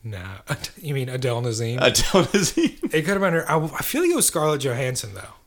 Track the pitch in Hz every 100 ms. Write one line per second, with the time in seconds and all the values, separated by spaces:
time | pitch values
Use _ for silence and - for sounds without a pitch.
0 | 113 101 92 98 - 143 - - 156 139
1 | 123 127 127 117 120 110 113 123 127 -
2 | - 196 151 202 180 - 330 - 262 156
3 | 156 196 196 165 - 156 156 - - 269
4 | 349 339 - 170 156 147 131 120 131 123
5 | 107 95 - -